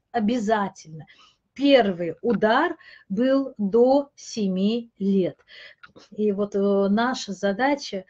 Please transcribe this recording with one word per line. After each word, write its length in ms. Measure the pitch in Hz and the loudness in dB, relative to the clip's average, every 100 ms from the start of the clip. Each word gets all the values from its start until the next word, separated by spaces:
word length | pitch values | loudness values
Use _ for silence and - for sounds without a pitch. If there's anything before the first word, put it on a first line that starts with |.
| _ | _
Обязательно. 920 | 240 208 247 208 220 196 - 160 156 - _ _ _ _ | -4 -2 -2 0 -2 -2 -8 -18 -18 -20 _ _ _ _
Первый 600 | - 285 269 208 175 170 - | -2 4 6 4 0 -6 -4
удар 540 | 226 202 214 247 349 320 - - - | -2 0 2 2 0 -4 -16 -20 -8
был 460 | 196 262 269 262 - | -2 0 0 -2 -6
до 520 | 196 226 247 285 277 | 0 4 4 4 0
семи 760 | _ - 233 196 185 202 240 233 - | _ -14 -6 -4 -2 -2 -2 -6 -6
лет. 400 | 196 196 170 - _ - - _ - - - - | 0 0 0 -4 _ -20 -20 _ -20 -20 -14 -4
И 140 | 214 | -2
вот, 220 | 196 202 | -2 -4
э, 340 | 202 202 196 196 | -2 0 2 2
наша 440 | 208 240 233 - | 0 0 -4 -8
задача 720 | 185 202 196 269 285 - 196 - | -6 -4 0 0 -2 -4 -12 -12